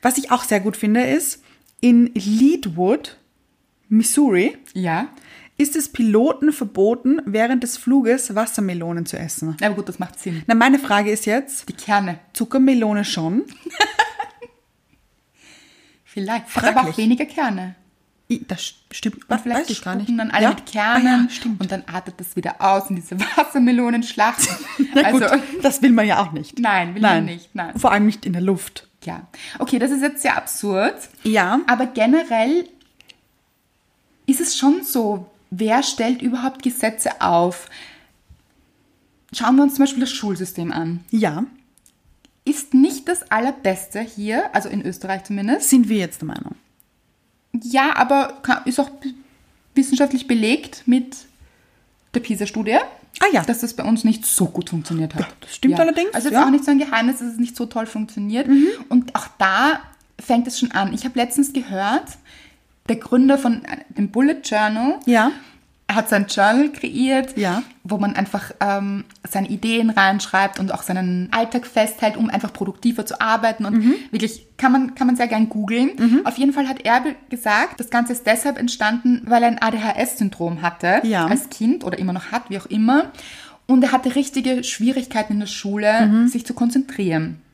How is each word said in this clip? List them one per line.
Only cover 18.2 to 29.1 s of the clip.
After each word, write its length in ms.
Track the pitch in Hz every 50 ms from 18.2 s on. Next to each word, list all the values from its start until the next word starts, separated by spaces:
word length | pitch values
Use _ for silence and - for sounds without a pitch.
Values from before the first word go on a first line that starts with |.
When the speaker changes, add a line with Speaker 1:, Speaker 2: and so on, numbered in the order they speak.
| _ _
Speaker 1:
I-, 140 | - - -
das 140 | - 185 170
st-, 140 | - - - _ _ _ -
stimmt, 340 | - - 220 - - - _
Speaker 2:
Und 100 | 233 240
vielleicht 220 | 226 240 240 247 330
Speaker 1:
weiß 80 | -
ich 120 | 220 - -
gar 120 | 185 180
nicht. 100 | 196 208
Speaker 2:
spucken 140 | 214 240 226
dann 120 | 220 220
alle 140 | - 208 214
Speaker 1:
Ja? 40 | 233
Speaker 2:
mit 160 | 214 - -
Kernen 400 | - - 214 208 220 240 247 240
Speaker 1:
Ah, 160 | 254 254 247 240
ja, 60 | 240
stimmt. 300 | - - - 240 220 185
Speaker 2:
und 120 | 190 180 190
dann 120 | 190 -
artet 280 | - 165 185 185 - - -
das 180 | 180 - -
wieder 200 | - 170 175 - -
aus 300 | - 196 196 196 196 -
in 60 | 196
diese 220 | 175 165 - 180 185
<laughs> 160 | 208 - -
Wassermelonenschlacht. 1040 | - 294 - - 285 247 240 247 240 247 240 240 233 233 233 - - 208 226 240 - - - - - - - -
Speaker 1:
<laughs> 220 | - 277 - -
Na 160 | 277 - 196 240
gut, 100 | 262 240
Speaker 2:
Also 140 | - - 277 277 - 277 359 -
Speaker 1:
das 200 | 277 277 - -
will 100 | 277 240
man 140 | 226 214
ja 160 | 208 185 - 202
auch 100 | 170 156
nicht. 260 | 147 151 - - -
Speaker 2:
Nein, 360 | 240 220 202 190 175 170 175
will 80 | 208 214
Speaker 1:
Nein. 220 | 208 185 165 160
Speaker 2:
man 100 | 160 170
nicht, 200 | 170 - _ _
nein. 240 | 202 175 165 - -
Speaker 1:
Vor 140 | - - 185
allem 140 | 208 208
nicht 200 | 214 208 - -
in 60 | 196 175
der 80 | 175 180
Luft. 440 | 190 196 170 - - _ - - _ _ _ -
Speaker 2:
Ja. 220 | 170